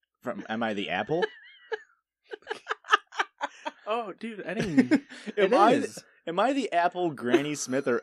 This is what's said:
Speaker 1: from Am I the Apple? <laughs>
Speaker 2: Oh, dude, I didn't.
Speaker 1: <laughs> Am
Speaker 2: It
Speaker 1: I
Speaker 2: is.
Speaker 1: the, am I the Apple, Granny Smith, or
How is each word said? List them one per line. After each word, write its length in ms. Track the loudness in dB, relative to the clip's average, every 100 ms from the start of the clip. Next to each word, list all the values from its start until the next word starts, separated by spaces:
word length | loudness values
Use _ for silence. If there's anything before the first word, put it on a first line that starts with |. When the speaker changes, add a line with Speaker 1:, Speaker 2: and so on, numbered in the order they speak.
| _ _
Speaker 1:
from 220 | -10 -10 -8
Am 120 | -4
I 120 | -4
the 160 | -4 -4
Apple? 340 | -4 -2 -2 -4
<laughs> 60 | -8 -20 _ _ -12 -12 _ _ _ _ -16 -12 -12 -10 -12 0 0 0 -6 -6 _ -10 -10 -14 -12 -6
Speaker 2:
Oh, 260 | -6 -6 -10
dude, 240 | -12 -10 -8
I 80 | -4
didn't. 360 | 2 2 4
Speaker 1:
<laughs> 0 |
Am 80 | 2 0 -14 -6 0
Speaker 2:
It 160 | 4
Speaker 1:
I 200 | 6 6
Speaker 2:
is. 220 | 4 0 -8
Speaker 1:
the, 60 | -20 _ -4
am 80 | 0
I 140 | 2
the 200 | 0 0
Apple, 380 | 2 0 0 -2
Granny 420 | -2 2 2 2
Smith, 340 | -4 -4 -2 0
or 140 | 0